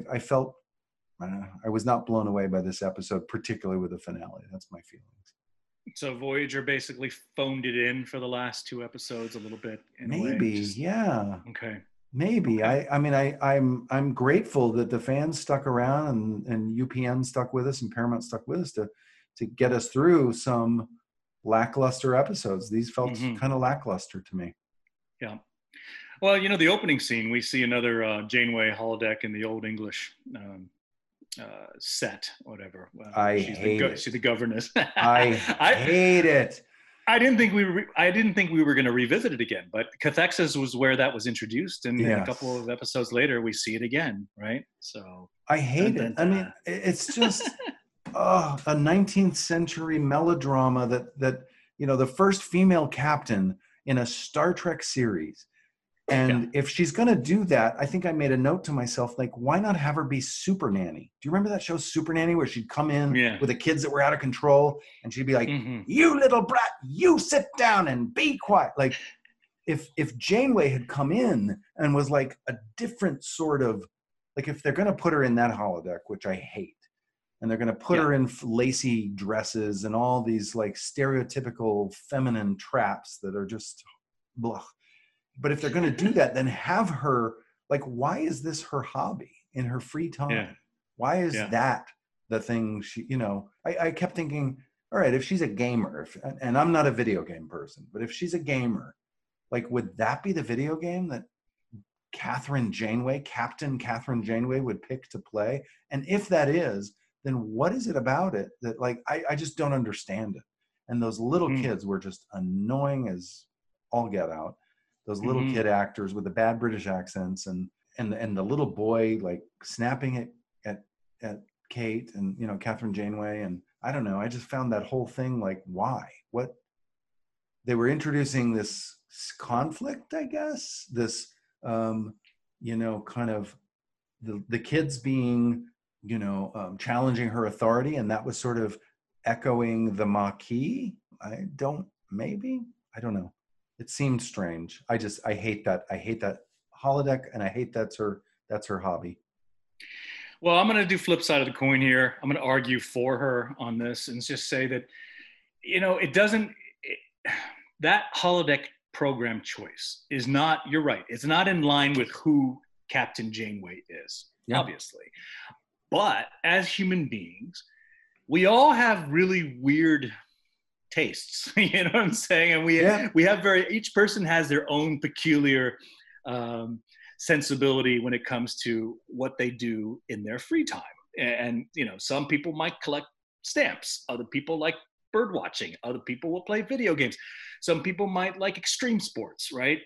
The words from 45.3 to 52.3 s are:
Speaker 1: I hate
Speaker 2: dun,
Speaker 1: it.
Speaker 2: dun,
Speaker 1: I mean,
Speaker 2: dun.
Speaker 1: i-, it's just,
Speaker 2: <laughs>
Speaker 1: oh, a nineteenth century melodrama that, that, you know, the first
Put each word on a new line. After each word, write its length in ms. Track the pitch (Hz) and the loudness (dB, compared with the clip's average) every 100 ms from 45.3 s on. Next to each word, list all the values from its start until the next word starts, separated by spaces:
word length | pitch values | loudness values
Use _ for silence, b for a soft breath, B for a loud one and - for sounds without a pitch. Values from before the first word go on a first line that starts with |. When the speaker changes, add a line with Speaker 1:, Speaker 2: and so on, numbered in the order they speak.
| _ - | _ -2
Speaker 1:
I 100 | 151 | 0
hate 360 | 127 147 214 | 2 2 2
Speaker 2:
dun, 120 | 196 113 | 2 -2
Speaker 1:
it. 100 | 151 | 2
Speaker 2:
dun, 20 | |
Speaker 1:
I 60 | 180 | 2
mean, 140 | 190 | 2
Speaker 2:
dun. 80 | 185 - - | -2 -10 -8
Speaker 1:
i-, 40 | |
it's 440 | 185 190 - - | -2 -2 -2 -4
just, 340 | 233 233 - 466 - 453 - | 0 2 0 -6 -8 -12 -12
Speaker 2:
<laughs> 340 | _ _ - | _ _ -8
Speaker 1:
oh, 440 | - - 185 156 139 151 | 0 4 4 2 -2 0
a 80 | |
nineteenth 600 | 151 151 190 196 196 185 139 | 2 4 4 4 4 4 2
century 640 | - 170 165 160 160 156 | 0 0 0 -2 -2 0
melodrama 840 | 139 147 165 165 139 131 131 127 120 | 2 4 4 2 2 4 4 2 2
that, 280 | 123 - 139 | 0 -2 -2
that, 220 | 131 131 b b b - | 0 0 b b b -4
you 80 | 139 | 0
know, 100 | 131 | 2
the 100 | 131 | 2
first 340 | - 196 | 4 4